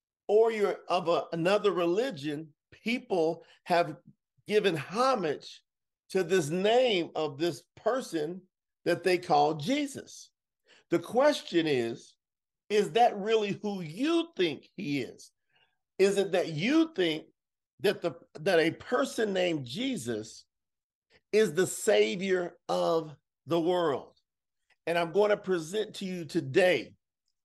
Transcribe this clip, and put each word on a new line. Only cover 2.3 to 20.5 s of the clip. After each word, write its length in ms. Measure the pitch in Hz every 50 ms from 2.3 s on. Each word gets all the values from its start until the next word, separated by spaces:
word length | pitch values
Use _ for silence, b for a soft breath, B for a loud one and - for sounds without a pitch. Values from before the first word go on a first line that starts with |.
| 147 151 160 151 _ _ _ _
people 720 | - - _ 220 240 247 247 - 196 175 156 160 165 B B B B B B
have 320 | - 175 175 170 151 - - _ - _ _ _ _ _ _ _
given 280 | - 208 214 175 196 165
homage 840 | 143 139 - 175 226 254 262 254 208 175 151 131 - - - - - _ _ _ _ _ _ _ _ _ _
to 140 | - 190 180
this 260 | 160 190 185 151 143
name 600 | 170 185 190 214 226 254 262 240 202 175 156 135 -
of 220 | 156 156 151 135
this 240 | 135 165 170 147 - - _ _ - -
person 580 | 220 247 262 208 - 165 156 147 160 180 190 - _ _ _ _ _ _ _ _
that 200 | 165 175 170 -
they 140 | 190 185
call 380 | 180 180 - 156 147 147 151 160
Jesus. 760 | 151 143 190 269 294 285 277 - - - - - - - - _ _ _ _ _ _ b b b b b b
The 80 | 170 170
question 640 | 170 - 202 240 285 302 277 - - - 190 170 156
is, 480 | 156 139 123 117 117 131 - - - _ _ _ _ _ _ _ _ _ _ _ _
is 220 | 202 208 196 160
that 260 | 151 226 240 - 202
really 400 | 202 190 220 226 220 208 202 - - -
who 180 | 208 202 190
you 460 | 170 151 160 208 269 320 339 330 330 339 _
think 320 | - 180 156 135 - - _ _
he 240 | - - 147 143 135
is? 320 | 113 90 - - - - _ _ _ _ _ _ _ _ _ _ _ _ _
Is 220 | - 190 202 180 196
it 140 | 190 180 185
that 160 | 180 147 160
you 420 | 160 147 180 247 302 320 320 320 -
think 280 | 190 180 165 151 156 - - _ _ _ _ _ _ _ _ _ _
that 240 | 123 208 185 - -
the, 100 | 170 - - - _ - -
that 180 | 156 196 180 160
a 100 | 156 165
person 640 | 160 - - - 247 - 277 - - - 220 202 190
named 320 | 185 180 175 165 147 131
Jesus 800 | 117 127 202 254 277 247 165 110 120 113 107 113 - - - - _